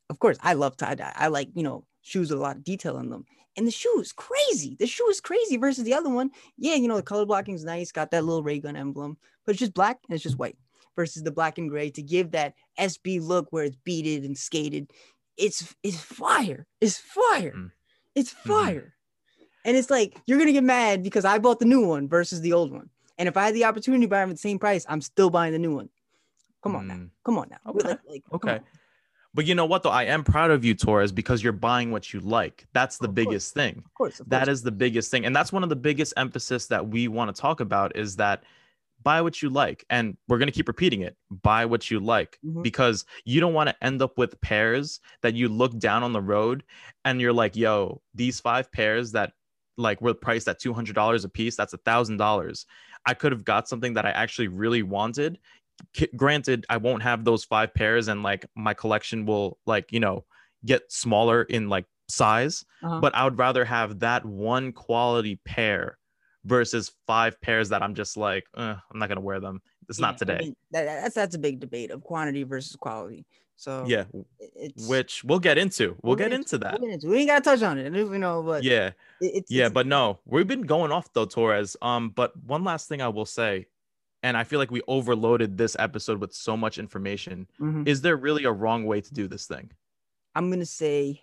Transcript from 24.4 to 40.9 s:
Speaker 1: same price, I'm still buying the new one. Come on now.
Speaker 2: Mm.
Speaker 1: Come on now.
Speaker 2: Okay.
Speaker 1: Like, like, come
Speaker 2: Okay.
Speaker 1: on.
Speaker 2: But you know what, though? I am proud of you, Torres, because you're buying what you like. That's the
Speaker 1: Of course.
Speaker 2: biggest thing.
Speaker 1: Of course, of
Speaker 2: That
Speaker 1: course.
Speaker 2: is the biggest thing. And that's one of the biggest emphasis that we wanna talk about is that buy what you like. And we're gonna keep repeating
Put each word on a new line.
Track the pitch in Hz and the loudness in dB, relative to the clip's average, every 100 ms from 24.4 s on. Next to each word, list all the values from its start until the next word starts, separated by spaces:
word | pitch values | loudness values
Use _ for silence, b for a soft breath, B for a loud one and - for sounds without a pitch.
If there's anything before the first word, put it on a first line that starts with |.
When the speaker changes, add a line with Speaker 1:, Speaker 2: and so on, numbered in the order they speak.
Speaker 1:
same | 208 196 | -4 -2
price, | 208 190 - | 0 0 -2
I'm | 156 | -6
still | - - 185 | -2 4 6
buying | 170 165 | 4 2
the | 160 | 0
new | 170 | -2
one. | 139 - _ _ _ _ _ _ _ | -4 -8 _ _ _ _ _ _ _
Come | 104 101 | -6 -6
on | 95 | -8
now. | |
Speaker 2:
Mm. | 90 90 _ | -12 -14 _
Speaker 1:
Come | - 208 | -2 -2
on | - | -2
now. | - 220 | -10 -6
Speaker 2:
Okay. | 403 - | -2 -2
Speaker 1:
Like, | - - | -4 -8
like, | 139 - | -16 -8
come | 175 | -4
Speaker 2:
Okay. | 220 | -2
Speaker 1:
on. | 113 - b b b b b b | -4 -6 b b b b b b
Speaker 2:
But | 143 | -2
you | 156 | 2
know | 180 160 | 2 4
what, | 180 | 2
though? | 156 | 2
I | 120 | 2
am | 113 156 | 2 0
proud | 143 151 165 | 2 4 6
of | 147 | 6
you, | 117 | 4
Torres, | 104 - 104 101 | 2 4 4 4
because | 95 - 120 | 0 0 0
you're | 117 | 0
buying | 101 117 123 117 | 0 0 0 0
what | 107 - | -6 -8
you | 101 | -10
like. | 95 113 80 - _ | -2 0 0 -6 _
That's | 123 127 - | 0 0 -2
the | |
Speaker 1:
Of | 117 | -2
course. | |
Speaker 2:
biggest | 95 110 101 - | 0 2 0 -4
thing. | 147 120 - | -2 -2 -4
Speaker 1:
Of | - | -10
course, | - 180 - | -4 -4 -4
of | 131 | -2
Speaker 2:
That | 131 135 | 2 2
Speaker 1:
course. | |
Speaker 2:
is | 135 | 0
the | 120 | -2
biggest | 101 127 113 - | 0 0 0 0
thing. | 127 117 | 0 2
And | 139 | 2
that's | - | 0
one | 190 | -2
of | 180 | -2
the | 139 | 0
biggest | 143 143 151 - | 0 0 -2 -2
emphasis | 131 127 - 123 - | -4 -4 -4 -4 -2
that | 104 107 | -2 0
we | 113 120 | -2 -2
wanna | 113 110 | -2 -4
talk | 98 139 160 | -2 -2 -2
about | 104 101 98 - | 0 0 0 -2
is | 104 95 | -4 0
that | 101 98 _ b b b _ _ | 0 0 _ b b b _ _
buy | 143 160 | 2 2
what | 170 - | 2 -2
you | 147 | -2
like. | 135 107 - - | 0 0 -2 -2
And | 120 113 92 - | 0 0 -4 0
we're | 120 | 2
gonna | 139 | 2
keep | - 135 | 0 -4
repeating | - 175 | 0 0